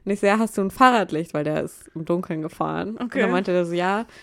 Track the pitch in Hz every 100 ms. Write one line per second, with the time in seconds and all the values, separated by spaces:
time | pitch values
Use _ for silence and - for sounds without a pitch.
0 | 196 202 202 214 226 - 196 - 254 233
1 | 180 151 165 151 151 156 156 - - 160
2 | 160 175 180 160 156 - 160 160 185 226
3 | 240 269 196 180 190 180 170 175 185 202
4 | 233 -